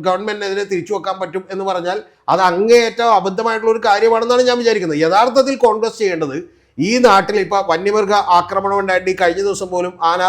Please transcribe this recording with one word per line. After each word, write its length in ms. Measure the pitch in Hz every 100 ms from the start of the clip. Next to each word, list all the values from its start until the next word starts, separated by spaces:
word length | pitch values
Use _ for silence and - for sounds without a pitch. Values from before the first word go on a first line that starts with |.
| 170
ഗവൺമെന്റിനെതിരെ 580 | 185 214 208 202 196
തിരിച്ചു 280 | 202 190 170
വെക്കാൻ 220 | 202 170 190
പറ്റും 240 | 185 175 190
എന്ന് 120 | 190
പറഞ്ഞാൽ 340 | 196 185 175 190 - _ -
അത് 120 | 165 185
അങ്ങേയറ്റം 640 | 175 214 240 226 226 233
അബദ്ധമായിട്ടുള്ള 580 | 214 185 185 226 220 220 226
ഒരു 60 | 220
കാര്യമാണെന്നാണ് 540 | 202 226 226 233 247
ഞാൻ 160 | 254 247
വിചാരിക്കുന്നത്. 380 | 233 214 180 151 160
യഥാർത്ഥത്തിൽ 500 | 185 247 247 262 269
കോൺഗ്രസ് 420 | 240 220 226 226
ചെയ്യേണ്ടത് 380 | 208 170 151 135 - _ _ -
ഈ 200 | 165 247
നാട്ടിൽ 380 | 247 196 180 208
ഇപ്പൊ 180 | 185 196 190
വന്യമൃഗ 440 | 165 196 214 196
ആക്രമണം 680 | 208 190 180 175 196 196 196
ഉണ്ടായിട്ട് 300 | 190 185 180
ഈ 40 | 185
കഴിഞ്ഞ 220 | 180 175 202
ദിവസം 200 | 185 190
പോലും 180 | 180 180 180 165
ആന 120 | 180